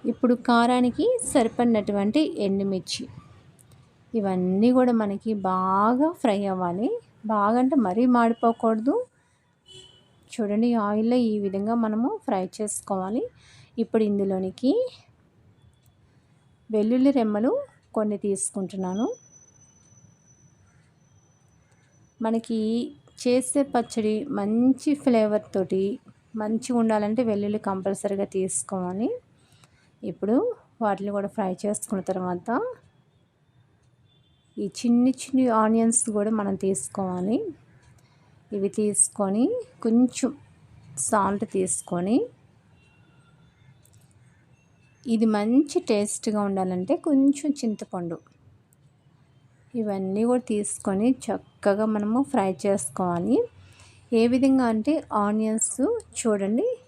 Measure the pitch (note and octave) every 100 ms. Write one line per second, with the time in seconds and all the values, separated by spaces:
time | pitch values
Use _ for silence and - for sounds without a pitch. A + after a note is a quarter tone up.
0 | A3+ A3+ B3 B3 - A#3 A#3+ B3+ B3 B3+
1 | G#4 B4 - C#4+ A3+ - A#3+ G#3+ G3+ G3+
2 | G3+ D4 D#4 - G3 G3 G3 F#3 - -
3 | - - - - - _ _ - _ _
4 | _ A#3 G3 F#3 F3+ F#3+ A#3 B3+ B3+ A#3
5 | G#3 G3 A3 G#3+ F#3+ F#3 F#3 G3 G#3+ B3+
6 | D#4 - A#3 G3+ G3 F#3 F3 F3 C4 A#4
7 | - _ G#3+ G#3+ G3+ A#3+ B3+ C#4+ G3+ G3
8 | B3 B3 A#3 A#3 A#3 A#3 A3+ A3 A#3 G#4+
9 | B4+ _ _ _ _ _ _ - - _
10 | _ _ _ - G#3 G#3 A#3+ A#3 G#3 G#3+
11 | A3+ B3+ A#3 G#3 G3 G3 G#3 A#3 A3 G#3+
12 | B3+ A4 - G3 F3+ - G#3+ - - G3
13 | F#3 A3+ A#4+ _ - - - - A3+ A3+
14 | G#3+ G3+ G3 F#3+ F#3+ - B3+ G#4+ B4+ -
15 | _ _ _ _ _ _ _ _ _ _
16 | _ _ _ _ _ _ _ G#3+ G#3+ B3+
17 | C4+ C4+ A3 G#3 A#3+ B4+ C5+ _ _ A#3
18 | G#3+ G3+ G3+ G3 - G3+ F#3 F#3+ F#3 F#3+
19 | C#4+ B4 _ _ _ _ _ _ _ _
20 | - _ _ _ _ _ _ _ _ _
21 | _ _ _ _ _ _ _ _ _ _
22 | _ _ A3 A3+ - A3+ A3 A#3 - -
23 | _ - B3 B3 B3+ C#4+ C#4 B3 A#3 -
24 | G#3+ G#3+ C#4 G#3 G3+ A3+ B3+ C4 D4+ C#4+
25 | C#4 A#3 G#3+ G#3 - G3 F#3 F#3+ G3 C4
26 | - _ _ A3 G#3+ A3+ - A#3+ A3+ G#3+
27 | G#3 A3 A3+ G3+ G#3 G#3+ G3+ F#3+ F#3+ G3
28 | G3+ G3 G3 G3 F#3+ - - F#3+ F3+ F#3
29 | B3+ B4 _ _ _ _ _ _ _ _
30 | G#3 E3+ G3+ B3 A#4+ A4 _ _ A3 G3
31 | G3+ G3+ G3 - G3 F#3 G#3 G#3+ - G3
32 | F3+ F#3 F3+ F3+ A3+ B3 A#4+ A#4+ _ _
33 | _ _ _ _ _ _ _ _ _ _
34 | _ _ _ _ _ - G3+ - A#3+ A#3+
35 | B3 B3+ - C4 B3+ A3 A3 A3+ A3+ A3+
36 | - G#3 G#3 A3 G3 G3 G3 F#3+ - -
37 | F#3 F3+ F#3 C4+ A4 - _ _ _ -
38 | _ _ _ _ _ G3+ G3 G3 G#3 G3+
39 | - - G3 G#3 D4 B4 - - A3+ A3+
40 | B3 - C4 - - _ - - - -
41 | - G#3+ G3 G3+ A3 G3 F#3 - - F3
42 | F#3 B3+ B4 _ _ _ _ _ _ _
43 | _ _ _ _ _ _ - _ _ _
44 | _ _ _ _ _ _ _ _ _ _
45 | C4 A3+ A3+ G#3+ G#3+ B3+ D4+ F4+ F4+ G#3+
46 | G#3 - A#3 G#3 G3+ F#3+ F#3 F3+ F#3+ D4+
47 | E4+ C4+ C#4 C#4+ D#4 C#4+ A3+ G3+ - F#3
48 | E3+ E3 _ _ - _ _ _ _ _
49 | _ _ _ _ _ _ _ A#3+ G#3 G3
50 | F#3+ G3 A#3 B3 - G#3+ G3+ - - F#3+
51 | A#3 C4 - G3 - _ G#3 G3 A3 G#3+
52 | G#3 A#3 C#4 A#3+ G3 F#3+ G#3 G3 - -
53 | F3+ E3+ G3 C#4+ A#4+ - - - - -
54 | _ A3+ A#3 B3+ C4+ C4 A#3+ A3 G#3+ D4+
55 | - G#3+ G3+ G#3+ A3 A3 - - D4 A#4
56 | - - A3+ G#3 G3 A3+ A4+ B4